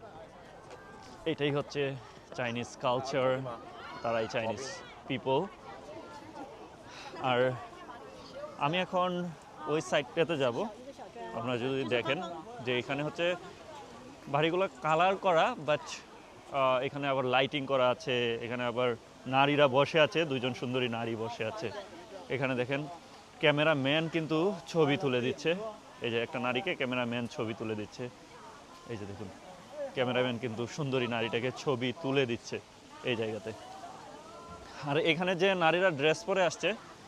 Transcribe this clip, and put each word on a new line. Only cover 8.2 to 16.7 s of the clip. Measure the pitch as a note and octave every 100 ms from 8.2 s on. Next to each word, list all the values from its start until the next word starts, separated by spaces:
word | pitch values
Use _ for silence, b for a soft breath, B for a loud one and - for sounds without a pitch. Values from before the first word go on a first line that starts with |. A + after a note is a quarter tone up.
| - - - -
আমি | C#3+ F3+
এখন | F3+ F#3 F3+ F3+ F3 D#3+ - - -
ওই | D3+
সাইডটাতে | D#3 E3 C#3+ - D3+ D#3+
যাব। | C3 A#2+ A3 - - - G#3+ - A3+
আপনারা | E3 A#2 B2
যদি | B2 C3+
দেখেন | C3 A#2+ A2 D3 F#3+ E3 D#3 -
যে | A#2+ B2
এখানে | B2 C#3
হচ্ছে | D3+ D#3 E3+ F3 - - - - - - - - -
বাড়িগুলো | C#3 D#3+ F3+ F#3+ -
কালার | D#3 D#3+ F3+ G3
করা, | F#3+ E3 G3+ B3 C#3+
but, | D3+
আহ, | - - - - - - - C#3 C3